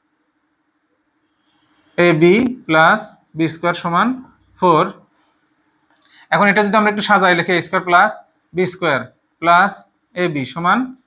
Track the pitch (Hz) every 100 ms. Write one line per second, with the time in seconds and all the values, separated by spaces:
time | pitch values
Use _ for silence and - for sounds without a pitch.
0 | _ _ _ _ _ _ _ _ _ _
1 | _ _ _ _ _ _ _ _ _ -
2 | 175 160 170 202 254 - - 160 165 208
3 | - _ _ 156 160 160 170 170 175 170
4 | 220 254 - _ _ _ 180 156 190 -
5 | _ _ _ _ _ _ _ _ _ _
6 | _ _ _ 165 202 196 208 214 208 208
7 | 202 196 185 175 175 180 - 190 175 175
8 | 208 214 _ _ _ 165 180 180 170 135
9 | - _ _ _ 165 175 196 - _ _
10 | _ 180 180 143 127 - 175 214 262 -